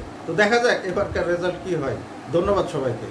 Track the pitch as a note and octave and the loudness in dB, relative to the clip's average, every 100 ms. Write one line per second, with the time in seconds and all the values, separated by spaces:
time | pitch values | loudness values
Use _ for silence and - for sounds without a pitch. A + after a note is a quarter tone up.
0 | - - - D#3+ G#3 A#3+ A#3+ F3+ F#3 F3+ | -8 -10 -2 2 4 6 4 2 0 -2
1 | G3 F#3+ E3+ F3 F3+ F3 F#3+ D#3+ - - | 0 0 0 0 0 -2 -2 -2 -2 -4
2 | - - - E3 G3+ G3 - D3+ C3 A2+ | -8 -12 -2 0 2 2 2 0 -2 -2
3 | G#2+ | -6